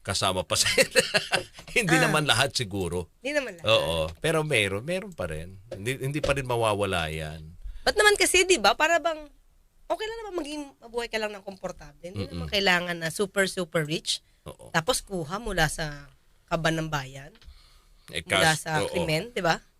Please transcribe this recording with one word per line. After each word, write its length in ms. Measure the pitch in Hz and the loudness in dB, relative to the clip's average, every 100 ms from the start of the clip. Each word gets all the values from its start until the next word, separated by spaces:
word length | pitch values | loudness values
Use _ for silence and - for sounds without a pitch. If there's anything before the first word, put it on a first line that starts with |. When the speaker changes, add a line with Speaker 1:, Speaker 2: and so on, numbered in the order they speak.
Speaker 1:
Kasama 400 | - 98 98 92 | -4 -2 0 0
pa 140 | 85 104 | 0 0
sila. 320 | - - - - - - - - | 2 4 4 4 2 -2 0 -4
<laughs> 400 | - - - 247 | -4 -16 -2 0
Hindi 180 | 208 | 4
Speaker 2:
Ah. 140 | 262 254 | 4 4
Speaker 1:
naman 160 | 151 | 2
lahat 300 | 143 113 139 | 2 2 2
siguro. 580 | - 104 101 87 90 85 _ | 0 -4 -2 -2 -4 -6 _
Speaker 2:
Hindi 160 | 262 294 | -4 -4
naman 240 | 247 175 | -4 -4
lahat. 80 | - | 4
Speaker 1:
Oo. 300 | 113 156 82 78 - | 4 4 0 -2 -2
Pero 220 | 151 160 | 0 0
meron, 400 | 156 127 101 98 | 2 2 2 0
meron 300 | 139 185 196 | -4 -6 -6
pa 160 | 175 87 | -8 -6
rin. 320 | 78 85 95 - | -6 -10 -16 -14
Hindi, 320 | - 104 135 | -8 -6 -4
hindi 200 | 135 147 | -4 -2
pa 120 | 139 | 0
rin 140 | 139 127 | 0 0
mawawala 600 | 120 110 101 98 90 78 | 2 2 2 2 0 -2
yan. 360 | 78 78 80 78 87 - - | -4 -6 -10 -14 -14 -12 -2
Speaker 2:
Ba't 100 | - | 0
naman 220 | 277 415 415 | 4 4 6
kasi, 280 | 359 359 | 4 4
di 120 | 370 330 | 4 6
ba? 160 | 196 | 6
Para 280 | - 311 339 | 4 4 4
bang, 280 | 330 311 294 - _ _ _ _ - | 2 -4 -10 -20 _ _ _ _ -6
okay 200 | 339 427 | -4 -4
lang 120 | 453 | -8
naman 120 | 427 359 | -6 -6
maging 260 | 285 302 277 _ | -6 -8 -10 _
mabuhay 280 | 233 233 233 | -10 -8 -4
ka 100 | 220 | -4
lang 140 | 214 | -4
ng 100 | 202 | -8
komportable. 580 | 196 190 180 175 151 143 - | -14 -10 -10 -10 -16 -16 -12
Hindi 180 | - | -8
Speaker 1:
Mm-mm. 80 | 190 170 | -6 -6
Speaker 2:
naman 100 | 76 | -2
kailangan 480 | 208 196 175 175 170 | 2 4 4 2 -4
na 140 | 160 | -4
super, 380 | - 196 202 190 | -2 -2 2 0
super 360 | - 175 170 | 0 -2 0
rich. 380 | 147 175 - - _ _ | 0 -2 -2 -6 _ _
Speaker 1:
Oo. 260 | - - 117 | -18 -18 -2
Speaker 2:
Tapos 320 | 170 160 - | -2 0 -2
kuha 380 | - 190 151 196 | -2 -6 -4 -6
mula 280 | 233 180 151 | -4 0 0
sa 400 | - 156 143 143 _ _ _ _ | 0 -8 -8 -16 _ _ _ _
kaban 320 | 165 160 160 | 0 0 0
ng 100 | 160 | -2
bayan. 460 | 147 131 135 143 214 - - - - _ _ - | -4 -6 -14 -18 -20 -20 -20 -20 -20 _ _ -10
Speaker 1:
Eh, 140 | 80 | -10
Speaker 2:
Mula 320 | 180 95 160 | 0 4 4
Speaker 1:
kas-, 100 | 156 | 2
Speaker 2:
sa 160 | 165 156 | -2 -2
Speaker 1:
oo. 80 | - | 0
Speaker 2:
krimen, 460 | - 165 156 233 | -2 0 -2 -2
di 80 | 226 | -2
ba? 180 | 170 160 _ | 0 0 _